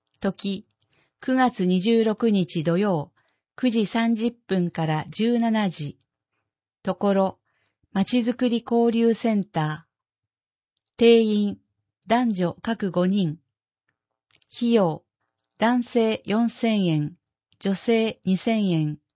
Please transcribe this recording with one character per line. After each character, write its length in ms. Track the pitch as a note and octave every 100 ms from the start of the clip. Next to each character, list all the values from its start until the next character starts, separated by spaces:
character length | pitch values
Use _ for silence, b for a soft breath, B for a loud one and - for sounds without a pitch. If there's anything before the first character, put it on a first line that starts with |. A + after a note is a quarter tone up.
| _ _
時、 460 | G3 - G3+ G3 - _ _ _ _ _
九 140 | -
月 320 | B3+ B3+ A#3+ F3+
二 140 | F#3
十 240 | F#3+ A3+
六 260 | A3+ G#3 A#3
日 320 | G3+ F3 F3
土 160 | D3+ E3+
曜、 340 | G#3 E3+ C#3 _ _ _ _ -
九 140 | B3+
時 160 | A3+ G3+
三 280 | A3+ A3+
十 160 | A3+ A#3
分 400 | A#3 - F#3+ F3
か 160 | - D#3+
ら 200 | D#3 D3+
十 300 | - A3+ A#3+
七 300 | A#3 A3 G3+
時。 280 | D#3 D3 - _ _ _ _ _ _ _ _
と 120 | -
こ 200 | - G3+
ろ、 240 | G2 F#2+ - _ _ _ _ _
ま 120 | G3
ち 140 | G3 B3
づ 140 | A#3
く 140 | A#3+ B3
り 160 | A3+
交 280 | A#3+ A#3 A#3
流 200 | A3+ A#3
セ 220 | A3 A#3
ン 100 | G#3
タ 420 | F#3 - D3+ D#3 -
ー。 1120 | _ _ _ _ _ _ _ _ _ _ -
定 240 | A#3 A#3
員、 360 | A3 G#3 G#3 G3 _ _ _ _ -
男 240 | A#3 B3
女 260 | F#3 F3 -
各 280 | - A3+ G3
五 160 | F3 F3+
人。 320 | G3+ F3 D#3 _ _ _ _ _ _ _ _ _ _ _ -
費 160 | A#3+
用、 300 | A#3 F3+ D3+ - _ _ _ _ -
男 240 | A3 B3
性 400 | A#3+ A#3+ A3 G#3+
四 240 | - G#3 A#3
千 380 | - A#3 G#3+ F3+
円、 300 | D#3 D3 - _ _ _ _
女 160 | G3
性 460 | G3 - A3+ A3 -
二 120 | - F#3
千 340 | - A3+ G3+
円。 280 | E3 D3+ D3 _